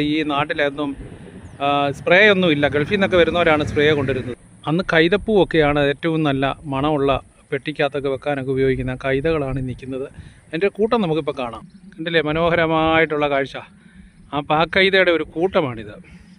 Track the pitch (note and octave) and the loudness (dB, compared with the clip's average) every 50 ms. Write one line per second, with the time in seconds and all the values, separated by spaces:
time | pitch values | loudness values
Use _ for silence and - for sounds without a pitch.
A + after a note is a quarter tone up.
0 | D3 D3+ D3+ D#3 D#3 D3 D3 C#3 D3 D3+ E3+ D#3+ D3 C#3+ C#3 D3 D3+ C#3+ C#3 - | 2 0 0 -2 -2 -2 -2 -2 -2 -2 -2 -2 -2 -2 -2 -4 -6 -6 -8 -10
1 | - - - - - - - - - - - - C#3 C#3+ C#3+ C#3+ C#3+ C#3+ C#3 - | -12 -16 -18 -18 -20 -20 -20 -20 -20 -20 -10 -4 -2 0 0 2 0 0 -2 -4
2 | - E3+ E3+ F#3 G#3 G#3+ G3+ F#3 F#3 F3 D3+ C#3+ D3 C#3 C3+ D3 D3 - G#3 G3 | 0 2 4 6 6 6 6 4 4 2 2 2 2 0 0 0 -2 0 0 0
3 | G3 F#3 F#3 F3+ E3 D#3+ D#3+ F3 E3+ E3 D#3 D3+ D3+ - - D3+ D3 D3+ D#3 C#3+ | 0 2 4 4 4 4 2 2 2 2 2 2 0 -2 0 0 2 2 2 2
4 | C#3 C3 C3+ B2+ A#2+ B2 A#2+ - - - - - - D3 D3+ F3 F#3 - - E3 | 0 -2 -4 -4 -6 -8 -12 -14 -16 -20 -20 -10 -6 -2 -2 -2 0 2 4 4
5 | D#3+ E3+ G3 G3+ - - A3 G3+ E3+ - - E3 D3+ C#3+ D3 D3 C#3+ C#3 C#3+ C3+ | 4 4 2 0 0 2 2 2 2 4 2 2 2 2 2 2 2 0 0 -2
6 | - E3+ D#3+ D#3 D#3+ D3 C#3 C3+ C#3 C3+ C3+ - E3+ D#3 C3+ C3+ C#3 D3+ D#3 C#3+ | -2 -2 0 0 0 0 0 0 -2 -2 -4 -6 -8 -6 -4 -2 0 0 0 2
7 | C#3 C#3 C3+ C3 - - _ _ _ _ - C#3 - D#3+ D3 - D3+ C#3+ C#3 D3 | 2 0 0 -2 -4 -8 _ _ _ _ -8 -6 -6 -6 -4 -2 -2 -2 -2 -4
8 | C3 C#3 C3+ B2 - D3 C#3+ C#3 C3 C3 C3+ C3 C3+ C3+ C3 B2+ B2+ B2+ B2+ B2 | -4 -4 -4 -4 -4 -4 -4 -4 -4 -2 0 0 2 2 0 0 -2 -6 -6 -4
9 | - C3+ C3+ C#3 C#3 E3 E3 D#3 C#3 C3+ C3 C3+ C3 B2+ A#2+ - - B2+ C3+ B2+ | -2 -2 -2 0 0 0 -2 -2 -2 -4 -4 -4 -6 -6 -8 -10 -10 -10 -8 -8
10 | C#3 C#3+ - - - - - - - - - E3 F3 G3+ G3+ - G#3 A3+ B3 A#3+ | -8 -10 -12 -16 -20 -20 -20 -20 -14 -10 -4 -2 -2 -2 0 0 0 0 0 0
11 | G#3 E3 D#3 D#3+ D3+ D3+ C#3 C3 B2+ A#2 A2+ - - - - - - - - - | 0 0 0 -2 -2 -4 -6 -6 -8 -8 -10 -12 -16 -20 -20 -20 -20 -20 -16 -10
12 | D#3+ E3+ E3 D#3+ D3 D3 D3+ D#3+ E3+ E3+ E3 E3+ E3 D#3+ D#3+ D#3+ D#3+ D#3+ D#3+ D#3+ | -6 -2 0 0 0 0 0 0 0 2 2 2 2 2 2 2 2 2 2 2
13 | E3 D#3 D#3 D3 D3 D3 C#3+ C#3 C#3 C3 - C3 A2 - - - - - - - | 2 2 0 -2 0 0 0 -2 -2 -4 -8 -12 -16 -16 -20 -20 -20 -20 -20 -20
14 | - - - - - - - C#3+ D3 - D#3 D3+ E3 E3 - G3 F#3+ G3 F#3+ F#3+ | -20 -20 -20 -20 -14 -8 -6 -6 -2 0 2 2 2 2 2 2 4 4 4 4
15 | F#3 F3+ E3+ D#3+ D#3 C#3+ - D#3+ E3+ F#3+ F#3+ G3 D#3+ B2+ A#2+ A2 G#2+ G2+ G#2 - | 4 4 4 2 0 -4 -4 -2 -2 0 0 0 0 0 -4 -8 -12 -14 -16 -18
16 | - - - - - - - | -20 -20 -20 -20 -20 -20 -20